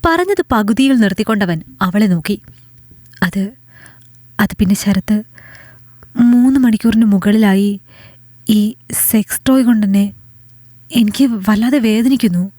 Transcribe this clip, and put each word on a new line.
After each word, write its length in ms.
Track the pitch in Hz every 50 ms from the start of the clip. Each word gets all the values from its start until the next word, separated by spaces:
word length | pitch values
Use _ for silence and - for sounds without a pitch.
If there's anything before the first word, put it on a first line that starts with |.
| -
പറഞ്ഞത് 360 | 339 330 339 359 381 403 - 359 _ 262
പകുതിയിൽ 400 | 220 208 202 226 196 269 269 269 240 214
നിർത്തിക്കൊണ്ടവൻ 580 | 196 185 - 214 - 220 202 196 175 170 160 - - - - -
അവളെ 220 | 180 175 208 220 202 180
നോക്കി. 220 | 165 151 - 208 - _ - - _ _ _ _ _ _ _ - _ _ _ _ - -
"അത്, 160 | 180 - 202 190 202 262 _ _ _ _ - - - _ _ _ _ _ _ _ _ _ -
അത് 140 | 208 - -
പിന്നെ 180 | - 208 185 202 -
ശരത്ത് 340 | - 202 196 190 - - 214 208 214 _ _ - - - - - - - - _ _ _ _ _ - _ _ 240 240 240
മൂന്ന് 260 | 240 247 247 262 269 277 254
മണിക്കൂറിന് 440 | 240 220 208 - 233 214 220 226 214 202
മുകളിലായി 580 | 190 175 208 208 220 220 202 190 196 202 202 202 196 _ _ _ - - - _ _ _ _ _ _ _
ഈ 120 | - 214 214 208 214 - _ _ _ 240 - -
സെക്സ് 340 | - - 220 202 - - - _
ടോയ് 160 | 262 262 269 254
കൊണ്ടെന്നെ 360 | 233 240 214 208 196 196 202 202 202 - - _ _ _ _ _ _ _ _ _ _ _ _ _ _
എനിക്ക് 360 | - 240 226 208 202 - 269 262 233 202 190
വല്ലാതെ 320 | 208 214 202 226 247 262 285 226
വേദനിക്കുന്നു." 560 | 220 214 220 233 262 277 247 - 208 175 175 180 196 _